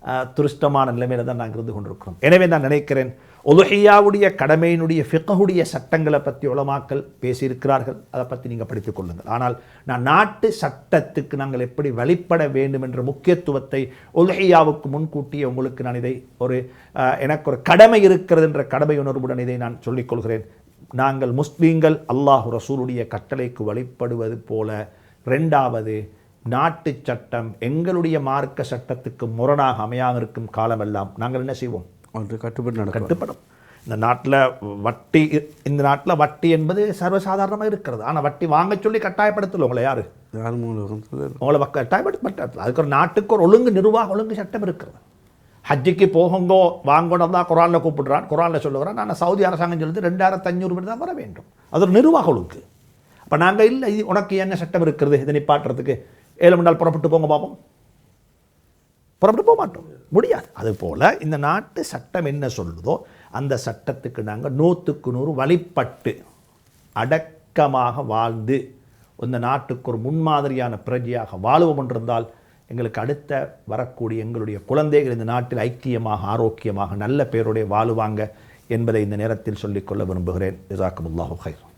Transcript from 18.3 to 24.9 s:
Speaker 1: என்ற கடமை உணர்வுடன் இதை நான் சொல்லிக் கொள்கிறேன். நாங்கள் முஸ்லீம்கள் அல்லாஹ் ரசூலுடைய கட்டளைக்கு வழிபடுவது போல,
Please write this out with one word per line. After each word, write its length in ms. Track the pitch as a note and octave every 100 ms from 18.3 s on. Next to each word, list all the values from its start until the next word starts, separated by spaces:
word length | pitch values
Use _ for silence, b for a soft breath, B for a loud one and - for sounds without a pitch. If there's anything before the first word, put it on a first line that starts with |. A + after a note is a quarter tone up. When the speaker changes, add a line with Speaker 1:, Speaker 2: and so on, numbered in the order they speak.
| E3 D#3+
Speaker 1:
என்ற 180 | C#3+
கடமை 340 | C3+ C3 D3+ D3
உணர்வுடன் 400 | C#3 C3 B2+ B2+
இதை 180 | B2 B2
நான் 220 | A#2 A#2
சொல்லிக் 280 | - B2+ B2+
கொள்கிறேன். 360 | A#2+ A2 A2 - b b _ -
நாங்கள் 420 | B2 C3 C3+ C3
முஸ்லீம்கள் 640 | B2 D3 - E3 E3 D#3 D#3 -
அல்லாஹ் 380 | B2+ C#3+ C3+ A2+
ரசூலுடைய 560 | A#2 - C#3 B2+ B2 A2
கட்டளைக்கு 580 | - - C3 B2 B2
வழிபடுவது 760 | G#2+ G#2 B2+ - A#2+ A#2 A2 A#2 -
போல, 240 | A2 G#2+ G#2+ G#2+